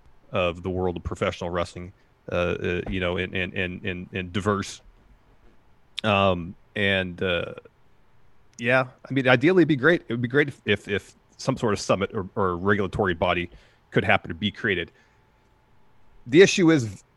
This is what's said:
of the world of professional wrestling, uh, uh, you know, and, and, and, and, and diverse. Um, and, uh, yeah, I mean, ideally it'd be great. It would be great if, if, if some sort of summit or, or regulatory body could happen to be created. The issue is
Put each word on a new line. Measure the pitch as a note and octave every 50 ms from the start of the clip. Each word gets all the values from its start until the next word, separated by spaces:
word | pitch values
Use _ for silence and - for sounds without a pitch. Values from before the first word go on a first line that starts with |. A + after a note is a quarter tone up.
| _ - - _ _ -
of | - G2+ F2+ F2 E2+ F2+
the | F2 F#2+
world | F2+ F2+ F#2 F2+ E2+
of | E2+
professional | - - - - G#2+ F#2+ F#2+ - F#2+ F2
wrestling, | F2 F2 E2+ - - F2+ F2 F#2+ - _ _ _ _ _ _ -
uh, | -
uh, | F2 F2 F2 F2 - - F#2 F2+ F2+ - -
you | G2+ F#2+
know, | F2+ F2 F2+
and, | F#2 F2+ - -
and, | F#2+ F2+ F2 -
and, | G2+ F#2 F2 F2+ - -
and, | G2+ F2+ F2+ F2+ -
and | - F#2+ F#2 F2+
diverse. | F2 G#2+ F2+ G#2 G2+ G2 G2 - - - - - - _ _ _ - _ _ _ _ _ - - - - _ _ _ _ _ _ - - -
Um, | A2 G2+ G2 G2 G2 F2+ F2 E2+ E2+ - - _ _ -
and, | G#2+ G2+ G2 G2 F#2+ F#2 F2+ F2 E2+
uh, | G2 F#2 F2 E2+ - - - - - - _ _ _ _ _ _ _ _ _ - - - - - - _ _ -
yeah, | A#2 A#2+ B2+ C3 C3 B2+ - _ - -
I |
mean, | C3+ C#3 B2+ B2+
ideally | B2+ B2 B2 E3 F#3+ F#3
it'd | D#3+ C#3+
be | D#3+
great. | B2+ A#2+ D#3+ F3 - - -
It |
would | A#2+ A#2+
be | A#2+ A#2+
great | B2 C#3+ D3+ C#3
if, | - - -
if, | A2 G#2 - - G2
if | G2+ F#2+ - - - _ _ _ _
some | - - - -
sort | - - A2
of | G2+ -
summit | - - B2 F2+ F#2+ - -
or, | A2 F2+ F#2 -
or | A2+ G2 F#2 F2+
regulatory | F2 F2+ G2+ G#2+ G2 G2+ F2+ - - G#2 F#2+ F2
body | E2 G2 F2 F2 F2 F2 - - - _ _ _ _ _ _
could | - B2+ -
happen | G2+ G2+ F#2+ - -
to | F2
be | E2 G#2 G2+
created. | - - - A2 F#2+ E2+ E2 - _ _ _ _ _ _ _ _ _ _ _ _ _ _ _ _ _ _ _ _ _ - - - - - -
The | A#2+ A#2+ E3
issue | G3 - - F3+ E3+ D#3+
is | D#3+ D3 A#2 G#2+ F#2+ - - _ _